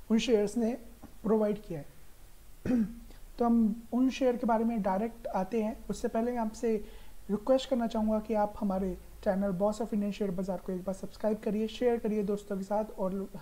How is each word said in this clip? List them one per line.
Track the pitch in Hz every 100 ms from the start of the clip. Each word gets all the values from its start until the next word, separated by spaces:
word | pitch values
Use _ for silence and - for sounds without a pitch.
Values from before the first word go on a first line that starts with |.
| -
उन | 220
shares | 233 220 202 233
ने | 226 254 - - - -
provide | 214 220 214 208
किया | - 165
है। | 143 - - - - - - - -
<clears throat> | 240 208 - - - - -
तो | 233
हम | 233 220 - -
उन | 240 262
share | - 262 247
के | 226
बारे | 226
में | 226 233
direct | 196 220 226 - -
आते | 202 185 233
हैं, | 214 254 -
उससे | 202 240
पहले | 233 233
मैं | 247
आपसे | 220 220 240 220 214 - - - -
request | 208 - 262 262
करना | 254 233
चाहूँगा | 226 214 214
कि | 214
आप | 220 208 -
हमारे | 208 190 190 180 - -
channel | - 190 202
Boss | 180 202 214
of | 220
Indian | 214 202
Share | 196 202 190
Bazaar | 190 180
को | -
एक | 185
बार | 185
subscribe | 190 190 - 208 214
करिए, | 226 208 220
share | - 247 233
करिए | 233 214
दोस्तों | 202 202 - 196
के |
साथ | 196 208 214 -
और | 190 196 190 180